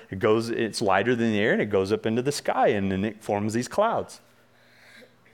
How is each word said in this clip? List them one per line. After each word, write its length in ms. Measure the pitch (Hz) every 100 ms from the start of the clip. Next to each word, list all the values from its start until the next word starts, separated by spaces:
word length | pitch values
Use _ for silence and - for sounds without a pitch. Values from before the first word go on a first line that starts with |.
| -
it 80 | 95
goes, 320 | 110 110 117
it's 320 | 117 113 -
lighter 320 | 107 95 110
than 180 | 120 117
the 80 | 104
air, 120 | 110
and 100 | 208
it 40 | 110
goes 240 | 101 95
up 160 | 107 113
into 160 | 113
the 100 | 127
sky, 360 | 143 - 240 220
and 240 | 107 98
then 120 | 95
it 180 | 107 104
forms 320 | - 104 107
these 140 | 110 131
clouds." 520 | - 220 156 90 - _ _ _ _ _ _ - - - _ _